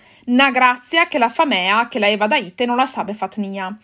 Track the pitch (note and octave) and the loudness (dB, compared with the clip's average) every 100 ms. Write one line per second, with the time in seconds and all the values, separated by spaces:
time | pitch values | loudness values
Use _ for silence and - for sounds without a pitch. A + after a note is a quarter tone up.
0 | _ _ - B3 C#4 B3+ B3+ B3 - D#4+ | _ _ 0 2 2 4 2 2 -2 0
1 | E4+ C#4+ A#3 - D#4 F#3+ F#3 G#3+ A#3+ A#3+ | 0 0 0 0 0 0 0 0 0 0
2 | G3+ G#3+ G#3+ D4 F3+ - B3 A#3+ C4+ - | 0 0 0 0 -4 -4 -2 0 -2 -4
3 | F#3 G#3+ F#3+ - G3 G3 F#3+ G#3+ | -8 -8 -8 -6 -8 -8 -10 -12